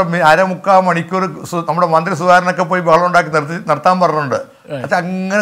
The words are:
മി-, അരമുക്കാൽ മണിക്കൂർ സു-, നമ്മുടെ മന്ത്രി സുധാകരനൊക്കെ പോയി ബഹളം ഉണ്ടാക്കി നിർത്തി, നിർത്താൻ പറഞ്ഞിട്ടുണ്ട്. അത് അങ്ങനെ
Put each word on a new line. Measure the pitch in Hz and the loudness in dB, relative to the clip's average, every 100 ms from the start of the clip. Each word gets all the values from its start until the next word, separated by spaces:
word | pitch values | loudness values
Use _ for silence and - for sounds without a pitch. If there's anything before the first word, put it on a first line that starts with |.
| 180 | 0
മി-, | 170 160 | 2 4
അരമുക്കാൽ | 160 190 180 196 190 185 | 4 2 -2 2 2 4
മണിക്കൂർ | 170 165 185 185 151 - | -2 -2 -4 -4 -8 -8
സു-, | 175 165 | -6 -4
നമ്മുടെ | 156 175 160 | -2 2 0
മന്ത്രി | 170 170 | 0 -2
സുധാകരനൊക്കെ | 180 180 175 180 175 | 4 4 4 -2 -2
പോയി | 185 170 | -2 2
ബഹളം | 160 180 | 2 4
ഉണ്ടാക്കി | 175 160 156 | 2 2 -2
നിർത്തി, | 143 170 - | -2 -8 -4
നിർത്താൻ | 147 185 185 | 0 0 2
പറഞ്ഞിട്ടുണ്ട്. | 170 151 143 113 - _ - 143 131 | 0 0 -2 -4 -6 _ -14 -10 -4
അത് | 190 | -4
അങ്ങനെ | 175 185 190 202 | -2 -6 -4 -4